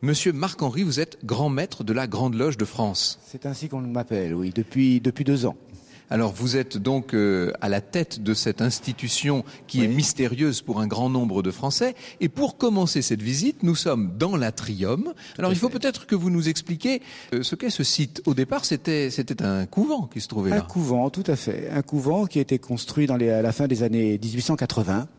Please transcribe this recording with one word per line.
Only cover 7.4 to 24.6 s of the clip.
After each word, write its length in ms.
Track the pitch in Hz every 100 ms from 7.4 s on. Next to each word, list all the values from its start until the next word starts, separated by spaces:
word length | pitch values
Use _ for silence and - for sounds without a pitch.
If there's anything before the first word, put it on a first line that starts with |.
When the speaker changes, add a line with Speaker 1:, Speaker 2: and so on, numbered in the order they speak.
| 87 -
Speaker 1:
à 80 | 101
la 120 | 101
tête 400 | 101 180 165 -
de 140 | 104
cette 260 | 107 - 101
institution 840 | 117 - - 123 120 - 143 139 - - -
qui 160 | 131
est 20 | 113
Speaker 2:
Oui. 80 |
Speaker 1:
mystérieuse 680 | 127 147 - 127 120 151 123
pour 200 | - 107
un 80 | 107
grand 200 | 110 127
nombre 320 | 131 120 98
de 120 | 92
Français. 420 | 92 135 - 247 247 - -
Et 80 | 170
pour 280 | - 277 -
commencer 440 | 247 208 180 151
cette 220 | 123 110
visite, 400 | 107 135 220 -
nous 140 | 175 165
sommes 340 | - 127 98 92
dans 160 | 165
l'atrium. 680 | 190 117 107 - 101 95 131
Speaker 2:
Tout 80 | 294 330 - -
Speaker 1:
Alors, 140 | 185
Speaker 2:
à 20 |
Speaker 1:
il 20 | 185
faut 120 | 233
Speaker 2:
fait. 100 | 247
Speaker 1:
peut-être 300 | 269 - -
que 80 | 202
vous 140 | 175
nous 180 | 175 160
expliquiez, 520 | 156 - 165 247 254 - - -
euh, 120 | 123
ce 100 | 131
qu'est 160 | 170 247
ce 140 | -
site. 380 | 139 - 147 - -
Au 80 |
départ, 300 | 127 131 277
c'était, 460 | - 147 - 151 139
c'était 340 | 131 123 123
un 220 | 98 95 92
couvent 420 | - 262 302 147
qui 80 | -
se 60 | -
trouvait 240 | 110 95
Speaker 2:
Un 60 | 208
Speaker 1:
là. 40 |
Speaker 2:
couvent, 480 | 196 180 151 123 131
tout 120 | 180 190
à 80 | 143
fait. 340 | - - -
Un 120 | 147
couvent 440 | 131 151 135 175 202
qui 120 | 151
a 40 |
été 160 | 135 131
construit 480 | - 120 - - 143
dans 100 | 127
les, 140 | 117
à 100 | 110
la 120 | 113
fin 160 | 110 143
des 160 | 123
années 340 | 117 113 110 104
dix-huit 240 | 113 117
cent 140 | 120
quatre-vingts. 500 | 151